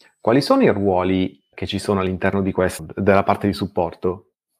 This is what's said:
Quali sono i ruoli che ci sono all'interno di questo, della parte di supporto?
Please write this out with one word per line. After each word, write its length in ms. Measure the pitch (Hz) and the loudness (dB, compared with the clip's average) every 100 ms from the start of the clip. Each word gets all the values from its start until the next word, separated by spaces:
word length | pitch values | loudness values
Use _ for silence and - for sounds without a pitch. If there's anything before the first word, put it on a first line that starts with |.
| _ _ | _ _
Quali 200 | - 123 | 0 2
sono 220 | - 269 | 2 2
i 60 | 202 | 4
ruoli 720 | 101 98 90 92 95 92 - _ | 2 0 0 0 0 -2 -6 _
che 120 | - 98 | -12 -8
ci 140 | 98 | -6
sono 200 | - 98 | -2 -2
all'interno 420 | 92 92 98 98 | -2 -2 -2 0
di 100 | 95 | -2
questo, 320 | 92 92 - 80 - | 0 -2 -2 -10 -2
della 280 | 98 98 | 4 4
parte 240 | 95 101 104 | 4 0 -2
di 60 | |
supporto? 800 | 98 101 - 85 - 92 92 - _ _ _ | -2 -4 -4 -4 -4 -4 -4 -10 _ _ _